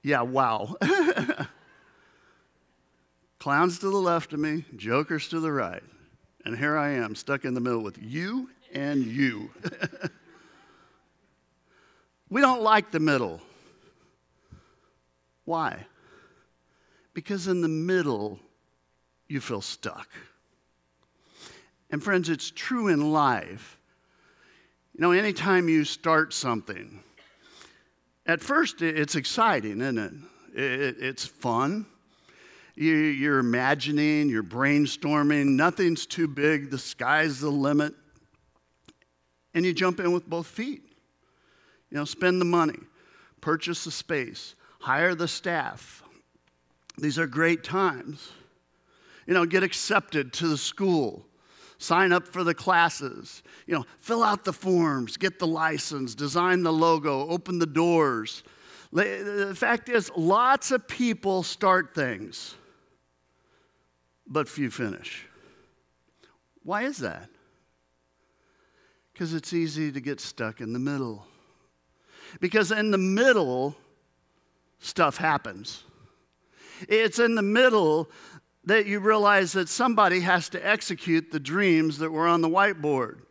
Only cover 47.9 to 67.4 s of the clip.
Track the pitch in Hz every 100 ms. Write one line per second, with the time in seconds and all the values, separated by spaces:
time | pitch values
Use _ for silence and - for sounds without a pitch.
47.9 | 131 - 147 - - _ _ _ _ _
48.9 | _ _ - - 180 170 185 185 - -
49.9 | 202 - 156 131 - 165 147 - - 196
50.9 | 170 120 92 - _ _ - - _ -
51.9 | 170 190 175 - 180 170 165 190 175 170
52.9 | - 139 - - - - - - 160 120
53.9 | - - 233 220 202 - - 185 180 160
54.9 | 139 113 - 190 185 175 160 160 156 -
55.9 | 147 127 110 143 160 180 180 170 160 170
56.9 | 160 147 135 147 175 175 175 165 143 170
57.9 | 170 147 117 110 - - - - - -
58.9 | 160 202 196 202 202 196 190 233 233 254
59.9 | 233 180 - 165 202 247 277 - 254 -
60.9 | - 240 220 196 190 175 - 202 185 151
61.9 | - 131 101 98 - - - _ _ _
62.9 | _ _ _ _ _ _ _ _ _ _
63.9 | _ _ _ - 139 143 - 131 120 117
64.9 | 92 - - - - - _ _ _ _
65.9 | _ _ _ _ _ _ _ 156 202 254
66.9 | 269 117 80 98 _